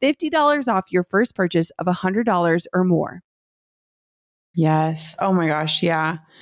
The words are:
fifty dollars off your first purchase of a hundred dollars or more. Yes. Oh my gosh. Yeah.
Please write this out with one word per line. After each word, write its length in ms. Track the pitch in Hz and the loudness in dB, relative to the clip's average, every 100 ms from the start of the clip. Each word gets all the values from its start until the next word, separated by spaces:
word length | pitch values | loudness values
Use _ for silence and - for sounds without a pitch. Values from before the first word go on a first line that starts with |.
fifty 300 | 269 302 302 | 0 0 -2
dollars 360 | 320 294 294 254 | 2 2 2 0
off 180 | 196 - | -2 0
your 140 | 180 | -2
first 320 | 175 190 240 - | 0 0 0 0
purchase 340 | 180 170 170 - | 0 0 -2 -4
of 100 | 170 | -4
a 60 | |
hundred 320 | 180 185 202 233 | -2 -2 0 0
dollars 400 | 180 170 170 - | 2 2 0 0
or 100 | 185 | 0
more. 380 | 185 165 - 180 _ _ _ _ _ _ _ _ _ _ _ _ _ 170 | 2 2 0 -10 _ _ _ _ _ _ _ _ _ _ _ _ _ 0
Yes. 600 | 156 156 160 160 - - | 2 2 0 -4 -8 -4
Oh 120 | 196 | 0
my 140 | 185 160 | 2 0
gosh. 360 | 151 156 - | -2 -2 -2
Yeah. 340 | 175 160 156 165 - _ | -2 0 -2 -4 -12 _